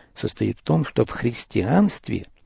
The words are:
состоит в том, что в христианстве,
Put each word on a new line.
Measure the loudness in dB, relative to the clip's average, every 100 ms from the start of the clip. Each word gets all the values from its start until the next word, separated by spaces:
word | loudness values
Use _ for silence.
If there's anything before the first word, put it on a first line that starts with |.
| _
состоит | -8 -6 -2 -4 -2
в |
том, | 0 0
что | 0 0
в | 0
христианстве, | 0 -2 -2 -4 -2 2 4 4 0 -4 -8 -8 _